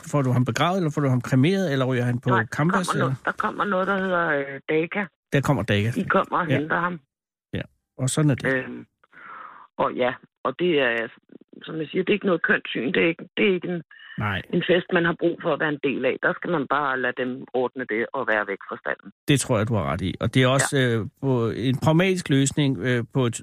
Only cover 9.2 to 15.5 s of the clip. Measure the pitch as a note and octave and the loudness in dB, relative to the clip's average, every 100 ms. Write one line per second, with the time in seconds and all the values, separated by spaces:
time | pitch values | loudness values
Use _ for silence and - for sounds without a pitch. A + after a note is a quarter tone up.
9.2 | - - - - - - C#3 D2 B2 B2 | -20 -18 -18 -20 -12 -2 -2 0 -2 -2
10.2 | _ _ A#2+ C3+ F3 D3 B2 A#2 A#2 - | _ _ -6 -2 2 2 2 0 -4 -10
11.2 | _ - _ - - D#3+ D3 F#3 F3+ G3+ | _ -20 _ -20 -12 -8 -6 -2 0 0
12.2 | G3 E3 - F#3 - - A#2+ F#3 F3 E3+ | 2 0 2 0 -2 -6 0 2 2 0
13.2 | - - G#3+ F3+ F3+ F3 - - - - | -6 0 0 0 -2 -6 -8 -18 -16 -6
14.2 | G#2+ G2 - F3 - F3+ - F3+ E3+ E3 | -4 -4 -2 -2 2 2 2 0 2 0
15.2 | E3+ - E3+ | -2 -2 -2